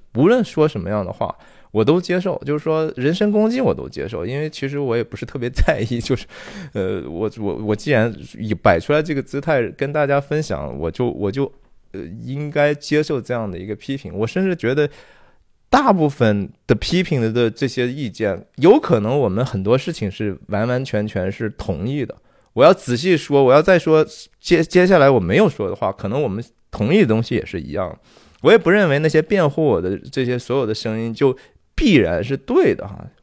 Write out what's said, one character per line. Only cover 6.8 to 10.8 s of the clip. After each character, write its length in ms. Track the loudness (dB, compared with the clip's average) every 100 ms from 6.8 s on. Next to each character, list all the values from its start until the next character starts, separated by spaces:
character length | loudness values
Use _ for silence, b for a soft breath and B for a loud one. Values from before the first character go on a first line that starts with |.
| -4 -4 -8
我， 240 | -6 -6 -6
我， 180 | -6 -4
我 180 | -4 -4
既 160 | 0
然 200 | 2 0 -2 -14 -10
以 160 | -6
摆 260 | 0 2 2
出 120 | 2
来 100 | 0
这 120 | 0
个 80 | -4
姿 180 | -4 -6
态 300 | -2 0 -2
跟 240 | -4 -4
大 140 | -2 0
家 120 | 0
分 220 | 0 -4
享， 340 | -4 -6 -6
我 100 | -6